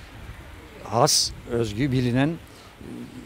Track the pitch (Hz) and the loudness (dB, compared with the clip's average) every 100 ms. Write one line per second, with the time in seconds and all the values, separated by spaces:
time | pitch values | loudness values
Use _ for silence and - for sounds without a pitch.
0 | - - - - - - - - - 110 | -18 -16 -16 -16 -16 -16 -18 -14 0 6
1 | 151 - - - - 120 113 104 143 127 | 6 6 0 -4 -4 -2 0 0 2 2
2 | 123 123 147 165 - - - - - - | 4 4 2 0 -10 -20 -20 -16 -14 -12
3 | - - | -12 -14